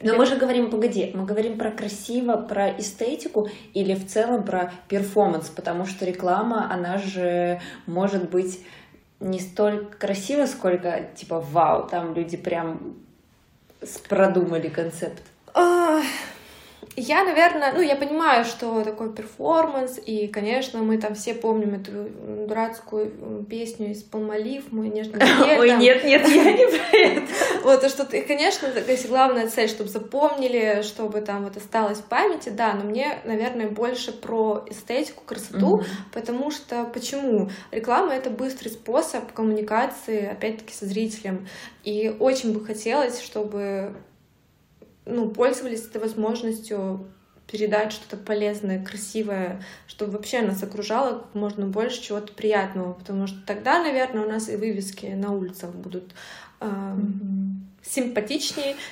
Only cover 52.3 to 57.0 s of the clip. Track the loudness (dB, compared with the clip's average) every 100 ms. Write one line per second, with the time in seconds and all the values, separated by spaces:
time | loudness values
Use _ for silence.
52.3 | -4 0 0 0 -4 -6 -8 -6 -4 -4
53.3 | -6 -10 -4 2 2 2 0 0 -2 -2
54.3 | -4 -4 -4 -4 -4 -6 -10 -8 -6 -4
55.3 | -4 -4 -8 -12 -12 -12 -12 -12 -18 -20
56.3 | -20 -20 _ -8 -6 -4 -4